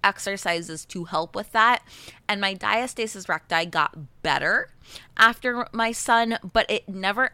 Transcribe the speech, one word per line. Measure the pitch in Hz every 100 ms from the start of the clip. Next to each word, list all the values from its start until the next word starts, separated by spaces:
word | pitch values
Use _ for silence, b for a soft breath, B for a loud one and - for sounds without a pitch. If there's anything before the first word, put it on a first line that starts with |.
| 196
exercises | - - 196 185 170 165 160 -
to | 185 165
help | 165 165 202
with | 208
that. | 226 226 269 - B B B -
And | 202
my | 196
diastasis | 190 208 220 247 - 220 196 180
recti | 160 - 165 170
got | 165 147 156 147 -
better | 156 139 147 226 523 - B B B -
after | 226 240 254 240 -
my | 226 226
son, | 233 - 233 233 226 180
but | 226 -
it | 214 -
never | 190 190 202 262